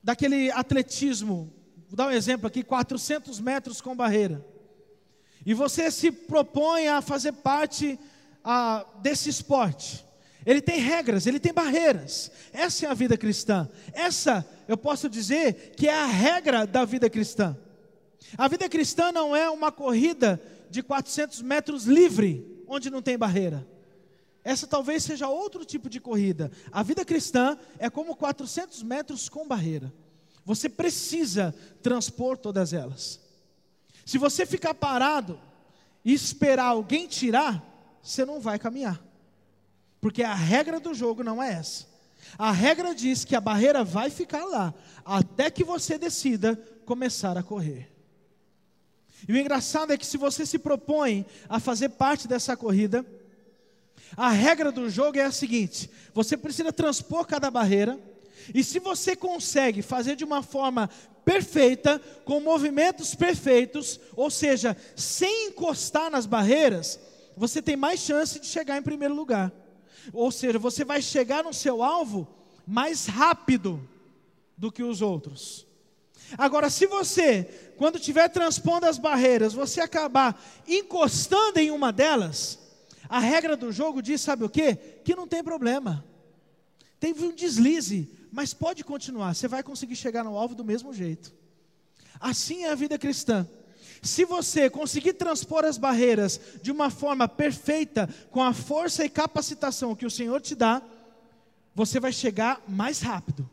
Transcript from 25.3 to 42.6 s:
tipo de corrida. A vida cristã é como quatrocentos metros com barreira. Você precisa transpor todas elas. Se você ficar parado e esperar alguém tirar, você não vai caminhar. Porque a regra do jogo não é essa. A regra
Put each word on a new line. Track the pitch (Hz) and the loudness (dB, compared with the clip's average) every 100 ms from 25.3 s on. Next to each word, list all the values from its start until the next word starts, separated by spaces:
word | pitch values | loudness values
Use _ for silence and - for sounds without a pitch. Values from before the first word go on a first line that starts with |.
| 294 403 359 320 | -4 -6 -10 -10
tipo | 285 233 | -10 -10
de | 233 | -12
corrida. | 247 214 196 156 151 - - | -4 0 0 0 -6 -10 -8
A | 196 | -4
vida | 208 330 | -2 -2
cristã | 349 330 - 254 254 294 - - | 0 -2 2 2 2 0 -12 -6
é | 233 | -6
como | 285 330 - | -6 -8 -4
quatrocentos | 285 277 254 - 370 247 | -4 -4 -8 -8 -10 -12
metros | 226 269 - 269 - | -6 -6 -6 -10 -10
com | 302 311 | -10 -4
barreira. | 233 165 156 131 - _ _ _ _ - | -2 -2 -4 -8 -14 _ _ _ _ -6
Você | 214 302 | -4 -4
precisa | - 359 - - 330 285 185 180 - - - | -2 -2 -2 -4 -2 -2 0 -2 -4 -18 -4
transpor | 240 240 - - 254 262 | -2 0 -2 -4 -4 -4
todas | 214 196 170 | -4 -2 0
elas. | 165 131 131 - - _ _ _ _ _ _ _ - - | -2 -8 -10 -12 -12 _ _ _ _ _ _ _ -20 -4
Se | 262 | 2
você | 285 311 359 | 2 2 -2
ficar | - 320 | 0 -2
parado | 311 285 254 269 302 190 151 - _ _ _ _ _ | 0 0 2 2 2 -2 -12 -16 _ _ _ _ _
e | 226 | 2
esperar | 262 - - 294 262 247 | 2 2 2 4 4 4
alguém | 226 202 302 349 | 0 0 -2 -2
tirar, | - 247 233 294 185 - - _ _ | -2 2 2 2 -2 -6 -20 _ _
você | - - 262 | -10 -4 -2
não | 294 | -2
vai | 220 208 | -4 -4
caminhar. | 233 254 247 170 - _ _ _ _ _ _ _ _ _ | -6 -6 -6 -6 -10 _ _ _ _ _ _ _ _ _
Porque | 214 202 | -4 -2
a | 233 | -2
regra | 202 165 240 302 330 | 0 4 4 2 -2
do | 330 | -6
jogo | 262 240 220 | -2 -2 -2
não | 240 226 | -4 -4
é | 262 | -4
essa. | 175 151 - - _ _ _ - - | -4 -8 -12 -16 _ _ _ -20 -2
A | 220 | 2
regra | 180 | 4